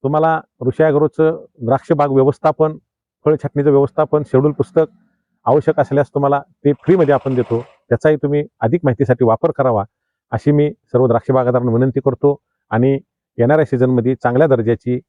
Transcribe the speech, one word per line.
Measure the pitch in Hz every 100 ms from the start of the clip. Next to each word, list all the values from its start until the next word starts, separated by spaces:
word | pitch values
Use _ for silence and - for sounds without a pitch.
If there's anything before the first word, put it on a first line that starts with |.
तुम्हाला | 139 151 160 160 - _
ऋषी | 123 -
ॲग्रोचं | 160 143 151 - 160 165 - _
द्राक्ष | 117 127 -
बाग | 156 143
व्यवस्थापन, | 135 131 - 156 151 156 156 _ _ _ _
फळ | 147 151
छाटणीचं | 143 143 143
व्यवस्थापन, | 139 139 - 151 151
शेड्यूल | 143 131 147
पुस्तक | 147 - - 156 _ _ _ _ _
आवश्यक | - 147 143 151
असल्यास | 135 139 139
तुम्हाला | 151 139 143 - _
ते | 143
फ्रीमध्ये | 147 - 185 147
आपण | 135 135
देतो. | 127 120 117 120 _ _
त्याचाही | 120 156 151
तुम्ही | 143 147 147 _
अधिक | 127 170
माहितीसाठी | 147 117 131 120
वापर | 120 110 165
करावा | - 131 110 101 _ _ _ _
अशी | 113 -
मी | 147 147
सर्व | - _ 123 127
द्राक्ष | 117 -
बागायतदारांना | 131 123 123 123
विनंती | 117 131 131
करतो | 139 123 143 143 _ _ _
आणि | 107 131 139 _ _ _ -
येणाऱ्या | 120 156
सीझनमध्ये | 151 127 127 127 117
चांगल्या | 131 120 123 156
दर्जाची | 131 110 113 - 123